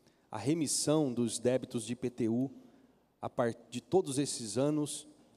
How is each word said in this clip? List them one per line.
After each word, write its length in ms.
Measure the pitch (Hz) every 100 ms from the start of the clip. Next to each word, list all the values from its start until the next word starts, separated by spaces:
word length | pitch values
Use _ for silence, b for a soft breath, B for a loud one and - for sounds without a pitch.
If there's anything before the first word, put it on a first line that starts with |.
| b b b
a 100 | 110
remissão 720 | 110 165 139 - - 151 143
dos 260 | 117 117 -
débitos 480 | 120 131 - 123 110
de 60 |
I 40 | 123
P 140 | 123
T 180 | - 113
U 220 | 117 131 B B B B B B _
a 80 | 110
par-, 240 | - 120 110 -
de 100 | 123
todos 380 | - 185 160 131
esses 400 | 139 - 113 104
anos 500 | 143 151 147 - - - b